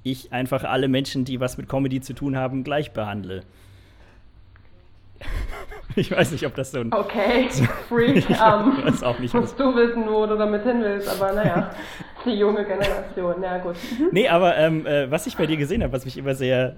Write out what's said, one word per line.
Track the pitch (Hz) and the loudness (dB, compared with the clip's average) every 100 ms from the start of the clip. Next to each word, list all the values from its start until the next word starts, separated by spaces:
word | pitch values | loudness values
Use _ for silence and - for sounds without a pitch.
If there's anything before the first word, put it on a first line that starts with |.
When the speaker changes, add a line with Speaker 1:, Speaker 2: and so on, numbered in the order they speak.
Speaker 1:
ich | 127 135 - | -6 -6 -6
einfach | 123 131 135 | -4 -2 -2
alle | 113 131 135 | 0 0 2
Menschen, | 131 139 139 127 | 2 0 -4 -4
die | 123 | -2
was | 127 - | -4 -4
mit | 104 | -4
Comedy | 135 135 131 | -2 0 -2
zu | 127 | -6
tun | 127 143 135 | -6 -4 -2
haben, | 131 135 | -2 -4
gleich | 131 147 147 | -2 -2 -2
behandle. | - 107 104 92 92 - - - - - - - - - - - - - - - - - - | -4 -4 -6 -8 -10 -12 -20 -20 -20 -20 -20 -20 -20 -20 -20 -20 -20 -20 -20 -20 -20 -20 -14
<laughs> | - - - - - - - - | -6 -4 -4 -8 -10 -14 -6 -2
Ich | 160 | 0
weiß | 185 180 | 2 0
nicht, | 156 143 | 0 -6
ob | - | -4
das | 131 | -6
so | 135 | -4
ein | 113 | -2
Speaker 2:
Okay, | 208 202 233 208 240 254 | -2 -2 0 2 2 2
Speaker 1:
<laughs> | |
so | - 123 - - | 2 0 0 -2
Speaker 2:
Freak, | 240 240 269 | 2 4 4
Speaker 1:
ich | - | 4
Speaker 2:
ähm, | 185 220 208 208 - | 6 6 6 4 2
Speaker 1:
weiß | - - | 2 0
auch | 127 120 | 0 -2
nicht, | 123 240 | 0 0
was | |
Speaker 2:
musst | 226 - | 0 0
du | 269 240 | 0 4
wissen, | 233 233 214 | 2 2 0
wo | 214 214 | 0 2
du | 214 | 2
damit | 214 208 | 2 0
hin | 233 240 | 0 0
willst, | 214 202 196 190 | 0 -2 -2 -2
aber | 196 | 0
naja, | 202 214 175 196 - - - | 2 2 2 -2 -6 -12 -14
Speaker 1:
<laughs> | - - 247 | -16 -8 -2
Speaker 2:
die | |
junge | 202 202 208 202 | 2 2 2 0
Generation, | 190 202 190 196 - 180 175 | 0 0 -2 -4 -4 -2 -2
ja | 185 180 | -2 -4
gut. | 180 175 - 233 | -6 -8 -8 0
Mhm. | 320 | 2
Speaker 1:
Nee, | 339 247 | 4 4
aber, | 170 185 147 | 6 4 4
ähm, | 160 160 156 | 4 2 0
äh, | 143 135 | 0 2
was | 156 - | -2 -4
ich | - | -2
bei | 160 | 0
dir | 156 | 0
gesehen | 143 233 | 0 0
habe, | 151 | -2
was | 127 131 | -2 -6
mich | - | -8
immer | 139 | -4
sehr, | 135 127 127 127 | -2 2 2 0